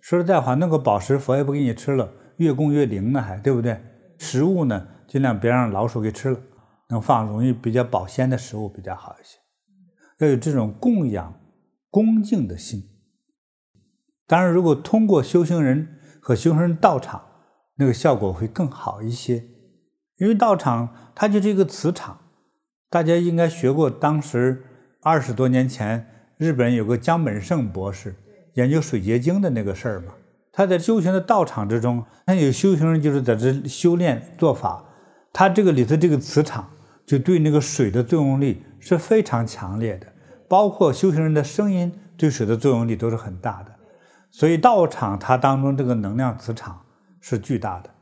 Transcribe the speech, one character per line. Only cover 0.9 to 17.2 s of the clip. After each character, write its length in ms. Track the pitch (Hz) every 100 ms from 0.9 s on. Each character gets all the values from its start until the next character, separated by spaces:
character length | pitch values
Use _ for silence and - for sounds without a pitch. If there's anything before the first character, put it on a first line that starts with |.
| 104
石， 200 | - 135
佛 160 | 139 135
也 60 |
不 100 | 139
给 80 | 143
你 120 | 135
吃 220 | 113 - 135
了， 160 | 98 - - _
越 160 | 165
供 200 | 131 151
越 120 | 143
灵 280 | 135 101 104
呢， 100 | 139
还， 160 | 104 95
对 140 | 120
不 100 | 131
对？ 180 | 117 110 - _ _ _
食 260 | - 127
物 220 | 156 185 143
呢， 200 | 101 - - _
尽 140 | 139
量 160 | 135 107
别 120 | 117
让 200 | 123 120
老 180 | 98 113
鼠 120 | 120
给 120 | 107
吃 160 | 104 135
了， 100 | 123 - _ _ _ _
能 120 | 117
放 260 | 107 127 110
容 160 | 104
易 100 | 123
比 200 | 120 120
较 100 | 117
保 240 | 117 98 92
鲜 220 | - 131
的 80 | 127
食 200 | - 107
物 120 | 104
比 140 | 101
较 120 | 92
好 220 | 92 - -
一 60 |
些。 140 | _ _ _ _ _ _ _ _ _ _
要 100 | 156
有 80 | 127
这 160 | 156
种 200 | 139 107
供 360 | 101 247 220 143
养、 320 | 101 82 - _ _ _ _ _
恭 320 | 196 220 220
敬 240 | 208 208 110
的 100 | 87
心。 260 | - 104 95 _ _ _ _ _ _ _ _ _ _ _ _ _ _
当 160 | 165
然， 100 | 185
如 100 | 170
果 120 | 170
通 320 | 143 - 220 220
过 160 | 175
修 220 | 123 180
行 180 | 160 170
人 360 | 143 139 156 - - _
和 140 | - 117
修 160 | 165
行 80 | 160
人 160 | 175 165
道 240 | 208 143
场， 240 | - -